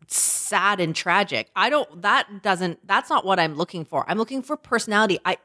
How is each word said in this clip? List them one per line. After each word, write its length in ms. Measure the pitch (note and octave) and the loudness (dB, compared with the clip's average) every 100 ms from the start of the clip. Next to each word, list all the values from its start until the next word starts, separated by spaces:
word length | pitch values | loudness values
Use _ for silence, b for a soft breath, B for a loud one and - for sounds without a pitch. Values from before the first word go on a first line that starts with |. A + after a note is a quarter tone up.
| _ | _
sad 720 | - - - - G3 F#3+ G3 | 0 0 0 -2 0 0 0
and 160 | E3+ D#3 | 0 -2
tragic. 540 | F3+ F3+ G3+ A#2+ A2 - | 0 2 2 -2 -4 -2
I 140 | A3 | 2
don't, 320 | D4 B3+ E3 | 2 -2 -4
that 400 | G3 C4 D#4 G3+ | 0 0 0 -6
doesn't, 420 | G3+ F3+ F#3 D#3+ - | -2 0 -2 -6 0
that's 220 | G3+ - | 0 2
not 160 | D4 F#3+ | -2 2
what 140 | F#3+ | 2
I'm 160 | D#3+ D3 | 2 0
looking 280 | F3 F3+ D#3 | -6 -6 -6
for. 200 | D3 - | -4 -2
I'm 100 | G3 | -2
looking 240 | A3+ C4+ | -2 -6
for 140 | B3 D4+ | -8 -10
personality. 600 | - A#3 - G#3 G#3+ F3 F3+ | -4 -4 0 2 2 0 -2
I, 120 | F#3 | -4